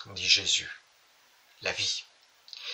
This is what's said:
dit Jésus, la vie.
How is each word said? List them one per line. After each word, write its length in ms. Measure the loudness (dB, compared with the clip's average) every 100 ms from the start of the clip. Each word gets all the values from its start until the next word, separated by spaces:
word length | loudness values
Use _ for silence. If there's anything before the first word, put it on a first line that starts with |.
| -12
dit 220 | -2 4
Jésus, 420 | 4 4 0 0 -10 -18 _ _ _ _ -20 -20 -6
la 100 | -4
vie. 320 | 0 0 -2 -6 -18 _ _ -18 -12 -10